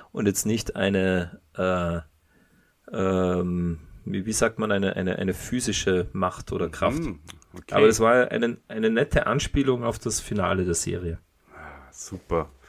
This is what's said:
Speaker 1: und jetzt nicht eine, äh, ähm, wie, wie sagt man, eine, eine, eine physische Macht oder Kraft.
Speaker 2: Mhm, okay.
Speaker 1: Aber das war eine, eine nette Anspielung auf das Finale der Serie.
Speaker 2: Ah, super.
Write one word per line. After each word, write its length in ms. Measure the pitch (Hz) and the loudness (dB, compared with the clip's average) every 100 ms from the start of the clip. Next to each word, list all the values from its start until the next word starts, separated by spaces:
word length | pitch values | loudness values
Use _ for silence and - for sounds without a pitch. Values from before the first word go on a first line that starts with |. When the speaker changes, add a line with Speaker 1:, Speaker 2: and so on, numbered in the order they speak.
| - | -12
Speaker 1:
und 140 | - 101 | -2 0
jetzt 200 | 95 107 | 0 0
nicht 300 | 110 - 101 | -2 -2 -2
eine, 640 | 98 98 92 92 87 - _ - | 2 2 2 2 -2 -10 _ -2
äh, 440 | 92 90 87 82 - _ _ _ _ _ _ _ - | 0 0 0 -4 -6 _ _ _ _ _ _ _ -8
ähm, 880 | 117 95 92 92 90 90 87 87 82 - - | -2 2 2 2 2 0 0 -2 -4 -10 -14
wie, 220 | - 98 107 | -8 -6 -2
wie 60 | |
sagt 260 | 107 113 110 | 0 0 0
man, 140 | 107 | 0
eine, 240 | 98 95 - | 2 0 0
eine, 220 | 92 - | -2 -2
eine 160 | 95 | -2
physische 760 | - - 123 110 95 98 92 - | -4 -4 -4 -2 -2 2 0 0
Macht 400 | 98 90 - - | -2 -4 -4 -8
oder 160 | 92 82 | -6 -4
Kraft. 340 | - 87 147 | 0 0 0
Speaker 2:
Mhm, 160 | 147 80 - - _ 90 | -6 -10 -16 -20 _ -18
okay. 180 | - | -2
Speaker 1:
Aber 120 | 101 107 | 4 6
das 140 | 107 | 6
war 300 | 113 127 120 | 6 6 4
eine, 280 | 117 117 117 - | 2 -2 -4 -8
eine 220 | 110 110 | 0 2
nette 360 | 113 - - - | 2 2 2 2
Anspielung 580 | 139 - 143 131 120 | 0 0 0 2 2
auf 140 | 117 110 | 0 -2
das 220 | 113 - | -4 -4
Finale 440 | - 104 87 92 | -4 -2 0 2
der 100 | 90 | 0
Serie. 440 | 85 - 90 87 80 _ _ _ | 0 -2 -4 -4 -8 _ _ _
Speaker 2:
Ah, 380 | - - - - | -20 -18 -20 -20
super. 580 | - - 95 - 85 76 - | -18 -14 -12 -4 -2 -4 -12